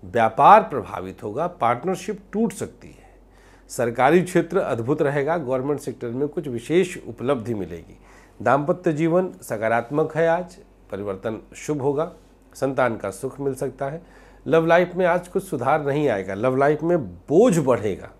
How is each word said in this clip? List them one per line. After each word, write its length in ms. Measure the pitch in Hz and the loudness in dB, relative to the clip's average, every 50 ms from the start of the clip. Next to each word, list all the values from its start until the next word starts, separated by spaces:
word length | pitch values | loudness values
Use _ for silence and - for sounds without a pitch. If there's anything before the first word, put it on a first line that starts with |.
| - | -18
व्यापार 580 | 95 90 117 117 110 110 - 139 160 196 220 202 | -4 0 2 2 2 4 6 8 10 10 8 8
प्रभावित 600 | - 151 127 98 92 104 92 92 95 92 - - | 4 -6 -8 -8 -8 -10 -10 -10 -10 -12 -10 -10
होगा, 240 | 107 104 123 160 | -8 -6 -6 -6
पार्टनरशिप 760 | 175 175 - 127 117 120 127 135 175 190 175 - - 214 185 - - - | -6 -4 0 2 2 2 0 -2 -6 -6 -6 -6 -10 -10 -10 -12 -10 -4
टूट 200 | 196 226 214 - | -2 -2 -2 -2
सकती 360 | - - 87 - - - 82 | -6 -10 -12 -12 -18 -20 -20
है। 320 | - - - - - - - - - - - - - - - - | -20 -20 -20 -20 -20 -20 -20 -20 -20 -20 -20 -20 -20 -20 -20 -18
सरकारी 540 | - - 123 120 117 120 123 135 156 185 170 | -6 -2 -2 -2 0 2 4 6 6 4 4
क्षेत्र 360 | 180 - 175 165 170 175 190 | 4 0 0 0 2 0 -2
अद्भुत 440 | 156 - 135 117 117 117 151 156 170 | 0 0 -2 -4 0 -2 0 0 0
रहेगा, 360 | 143 143 147 139 147 165 180 | 0 0 0 -2 0 -2 -2
गवर्नमेंट 420 | 156 120 131 131 127 143 147 135 | -2 -2 -2 -2 -2 -2 -4 -4
सेक्टर 280 | - - 123 - - 120 | -4 -10 -10 -8 -8 -8
में 200 | 117 127 143 147 | -4 -4 -4 -4
कुछ 200 | 147 - 156 143 | -4 -6 -8 -6
विशेष 480 | 123 113 113 - 151 175 190 - - - - - | -8 -8 -6 0 2 2 2 0 -4 -12 -14 -14
उपलब्धि 460 | 117 - 117 123 143 127 107 110 120 | -14 -8 -2 -2 -2 -2 -2 -6 -6
मिलेगी। 440 | 104 92 82 85 82 82 - - - - - - - - - _ - 104 | -6 -6 -8 -10 -14 -14 -18 -20 -20 -20 -20 -20 -20 -20 -20 _ -4 2
दाम्पत्य 500 | 117 123 139 147 143 180 180 - 180 160 | 2 2 4 4 0 -2 0 0 -2 0
जीवन 400 | 143 165 165 160 180 185 180 185 | 2 0 2 2 2 0 0 -6
सकारात्मक 840 | - - - 127 107 107 113 113 117 113 - 139 151 160 151 - | -12 -10 -8 -6 -2 0 2 2 0 0 -2 -2 -2 -2 0 0
है, 120 | 151 165 165 | 0 2 2
आज 280 | 165 175 180 175 - - - _ _ _ _ _ | 2 0 -2 -8 -14 -20 -20 _ _ _ _ _
परिवर्तन 500 | - 95 101 104 95 92 - 117 110 101 - - - | -10 -8 -6 -6 -8 -6 -6 -6 -6 -6 -10 -16 -20
शुभ 280 | - - - 156 147 127 | -16 -6 -6 -6 -2 -2
होगा, 300 | 139 143 139 160 175 175 - - _ _ _ _ _ - | -2 0 -2 -4 -6 -6 -16 -20 _ _ _ _ _ -10
संतान 420 | - - 135 135 127 131 123 113 | -4 -4 -4 0 2 0 0 0
का 140 | 98 - 101 | -2 -6 -8
सुख 300 | 95 - - 131 131 - | -8 -6 -10 -10 -8 -6
मिल 140 | 139 139 135 | -6 -6 -4
सकता 340 | - 156 131 120 - 143 139 | -4 -6 -8 -6 -6 -8 -8
है। 140 | 147 170 - - - - - - - - - | -8 -10 -14 -18 -20 -20 -20 -20 -20 -16 -4
लव 200 | 127 139 165 165 | 2 2 2 4
लाइफ 260 | 165 165 175 180 175 175 | 6 4 4 4 2 0
में 120 | 175 185 | 0 0
आज 220 | 175 170 180 175 - | 2 2 0 -2 -4
कुछ 160 | - 196 185 | -6 -6 -6
सुधार 400 | - - 139 120 131 147 156 147 | -4 -6 -4 0 0 0 0 0
नहीं 240 | 139 139 147 151 139 | 0 0 0 2 2
आएगा, 260 | 110 98 95 90 98 | 0 0 -2 -4 -6
लव 220 | 98 107 131 131 | -2 0 0 2
लाइफ 260 | 131 139 147 156 147 156 | 4 2 2 2 2 0
में 160 | 165 175 175 127 | 0 0 0 0
बोझ 520 | 95 87 85 - - 135 170 226 254 185 165 | -4 -12 -16 -6 2 4 6 6 6 6 4
बढ़ेगा 520 | 151 127 123 110 101 107 92 - - - - - | 4 2 2 2 2 -4 -4 -4 -8 -18 -20 -20